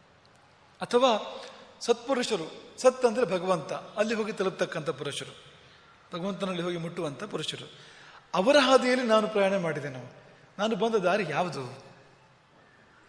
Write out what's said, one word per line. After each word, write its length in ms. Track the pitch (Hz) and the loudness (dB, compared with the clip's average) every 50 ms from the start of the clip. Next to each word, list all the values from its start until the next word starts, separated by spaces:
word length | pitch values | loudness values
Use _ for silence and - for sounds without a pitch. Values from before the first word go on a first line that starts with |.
| _ _ _ _ _ _ _ _ _ _ _ _ _ _ _ - | _ _ _ _ _ _ _ _ _ _ _ _ _ _ _ -10
ಅಥವಾ 580 | 185 - 233 247 262 254 220 196 - - - - - - - - - - - - | -4 2 2 4 6 6 4 4 0 -6 -12 -14 -14 -16 -18 -20 -20 -20 -20 -6
ಸತ್ಪುರುಷರು, 720 | - - 240 233 - - 269 247 240 - 226 175 156 - - - - - - - | 0 0 0 0 0 -2 -2 0 0 -2 -2 -4 -4 -6 -12 -16 -20 -18 -4 2
ಸತ್ 260 | - 254 247 254 247 | 4 4 4 4 2
ಅಂದ್ರೆ 220 | 233 214 240 247 | 2 2 2 0
ಭಗವಂತ, 460 | 165 185 185 175 185 185 165 139 - 151 | 0 0 0 0 0 0 0 -2 -6 -8
ಅಲ್ಲಿ 420 | 151 - - - - 208 220 233 | -10 -10 -8 -4 -2 -2 0 0
ಹೋಗಿ 180 | 214 220 202 208 | -2 -2 -4 -2
ತಲುಪ್ತಕ್ಕಂಥ 580 | - 190 190 - - 185 170 - 170 147 160 | -2 -2 -2 -2 -2 -4 -4 -4 -6 -4 -6
ಪುರುಷರು, 460 | 147 131 147 143 135 - 139 127 - - - - - - - - - - - - - - - - - | -6 -6 -6 -8 -8 -8 -10 -12 -14 -20 -20 -20 -20 -20 -20 -20 -20 -20 -20 -20 -20 -20 -18 -12 -10
ಭಗವಂತನಲ್ಲಿ 480 | 175 170 202 196 165 196 190 185 175 170 | -6 -6 -6 -4 -4 -4 -4 -2 -2 -4
ಹೋಗಿ 140 | 180 175 | -4 -4
ಮುಟ್ಟುವಂಥ 480 | 170 165 170 170 185 170 151 139 - 208 | -4 -6 -6 -6 -6 -6 -6 -6 -8 -10
ಪುರುಷರು, 460 | 208 - 156 151 - - 123 123 - - - - - - - - - - - - - - | -8 -8 -6 -6 -6 -8 -10 -10 -14 -18 -20 -20 -20 -20 -20 -20 -20 -20 -20 -12 -4 0
ಅವರ 220 | 170 190 247 294 294 | 2 4 6 6 6
ಹಾದಿಯಲ್ಲಿ 480 | 254 254 269 262 247 254 254 254 247 | 6 8 6 6 6 6 2 2 2
ನಾನು 220 | 226 220 220 214 214 | 4 4 4 4 2
ಪ್ರಯಾಣ 280 | - 202 196 190 196 | 2 2 2 2 2
ಮಾಡಿದೆನೋ? 560 | 190 175 165 147 151 135 143 131 127 123 131 - - - - - - - - _ - | 0 0 -2 -4 -4 -6 -8 -10 -10 -14 -16 -18 -20 -20 -20 -20 -20 -20 -16 _ -4
ನಾನು 180 | 202 226 226 | -2 -2 0
ಬಂದ 180 | 180 220 233 226 | 0 0 2 2
ದಾರಿ 300 | 214 180 180 185 214 196 156 | 2 2 2 2 2 0 -2
ಯಾವುದು? 560 | 143 151 180 175 143 139 131 123 123 - - - - - - - - _ _ _ _ _ _ _ _ _ - _ _ _ _ _ _ _ _ | -2 -2 -2 -2 -4 -8 -10 -10 -12 -16 -20 -20 -20 -20 -20 -20 -20 _ _ _ _ _ _ _ _ _ -20 _ _ _ _ _ _ _ _